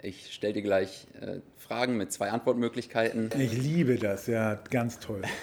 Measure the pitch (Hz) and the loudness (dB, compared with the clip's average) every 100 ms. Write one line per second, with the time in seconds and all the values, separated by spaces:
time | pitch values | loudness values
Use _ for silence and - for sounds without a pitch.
0 | 101 92 - - 104 107 101 95 95 - | -12 -12 -14 -4 -2 0 2 2 2 -4
1 | - - 101 98 - - - 113 127 117 | -18 -12 -8 -8 -12 -16 -8 -2 0 0
2 | 92 - 101 117 131 120 117 - - 117 | -2 -2 -2 0 2 2 0 -2 -4 2
3 | 113 113 110 139 131 117 135 170 135 120 | 2 2 0 0 2 2 2 4 4 4
4 | 101 98 - 113 110 104 - 127 117 - | 2 0 0 2 2 0 0 0 0 -4
5 | - 104 92 - | -8 -4 -4 -4